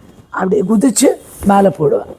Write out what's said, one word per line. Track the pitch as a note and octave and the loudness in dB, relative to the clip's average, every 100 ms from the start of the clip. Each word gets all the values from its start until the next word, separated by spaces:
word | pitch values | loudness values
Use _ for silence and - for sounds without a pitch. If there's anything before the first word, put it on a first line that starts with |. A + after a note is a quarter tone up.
| - - - | -20 -20 -14
அப்படியே | - F#3+ - | -6 -2 -2
குதிச்சு | F#3+ A3 C4 - - - - - | 0 0 0 2 0 0 -8 -6
மேலே | G3 G3+ G3 | 0 2 2
போயிடுவேன். | - D3 - - | 0 -2 -2 -6